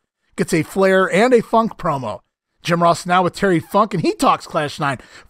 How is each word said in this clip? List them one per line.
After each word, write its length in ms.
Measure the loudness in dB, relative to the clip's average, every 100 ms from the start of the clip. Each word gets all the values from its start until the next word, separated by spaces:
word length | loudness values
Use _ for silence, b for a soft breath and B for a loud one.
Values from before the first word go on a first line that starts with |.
| _ _ _ -6
gets 180 | -2
a 80 | -2
Flair 480 | -2 0 2 2 2
and 220 | 2 4
a 80 | 2
Funk 340 | 2 0 0 -4
promo. 440 | -6 -6 -8 -12 _ _ _ _
Jim 200 | -4 2
Ross 220 | 2 2
now 180 | 0 0
with 120 | 0
Terry 260 | 0 0 0
Funk, 320 | 0 0 0
and 100 | 0
he 120 | -2
talks 320 | 0 0 0 -2
Clash 340 | -6 -4 -4
nine. 160 | -6 -6 B B